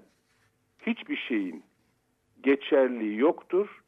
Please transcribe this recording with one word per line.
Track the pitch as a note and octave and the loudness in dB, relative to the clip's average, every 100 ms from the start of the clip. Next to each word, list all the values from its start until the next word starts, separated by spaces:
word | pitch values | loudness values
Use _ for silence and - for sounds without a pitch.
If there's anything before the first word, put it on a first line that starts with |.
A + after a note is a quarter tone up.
| - _ _ _ _ _ _ _ A3 | -12 _ _ _ _ _ _ _ -6
hiçbir | A#3 - C#3+ | -6 -6 -8
şeyin | - A2 F#2 D#2+ - _ _ _ _ _ _ _ | -4 -4 -4 -10 -18 _ _ _ _ _ _ _
geçerliği | C3+ C#3 - C#3+ B2+ A#2+ G#2+ G#2+ | 2 2 4 2 2 0 -4 2
yoktur | D3+ E3+ - F3+ G#3 - | 2 0 -2 -2 -2 -8